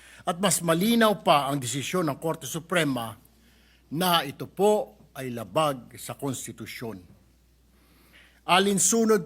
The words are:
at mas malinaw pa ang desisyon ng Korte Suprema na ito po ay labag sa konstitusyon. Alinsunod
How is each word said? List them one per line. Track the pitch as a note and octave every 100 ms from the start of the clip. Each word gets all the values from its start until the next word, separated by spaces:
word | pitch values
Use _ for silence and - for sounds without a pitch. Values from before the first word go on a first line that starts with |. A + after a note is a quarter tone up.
| - -
at | - F3
mas | G3 -
malinaw | E3+ E3 G#3+ A#3 A3 F3+ F#3
pa | D3 C3+
ang | C#3+
desisyon | A#2 C3+ A#2+ F#3 D#3+
ng | C3
Korte | E3 D3+ C3+
Suprema | F3 E3 F3+ D3 B2+ A2+ G2+ _ _ _ _ _ _ -
na | D3 F#3 E3+
ito | C#3+ - C3
po | - G3+ G#3+ - - - C#3
ay | C3
labag | A#2 G2+ B2 D#3 C3 G2+ A2
sa | -
konstitusyon. | A#2 C#3 B2 - A2 G#2+ - A2+ G2 F2 - _ _ _ _ _ _ _ _ _ - - _ -
Alinsunod | F3+ G3 G3 - A3+ A3 G#3+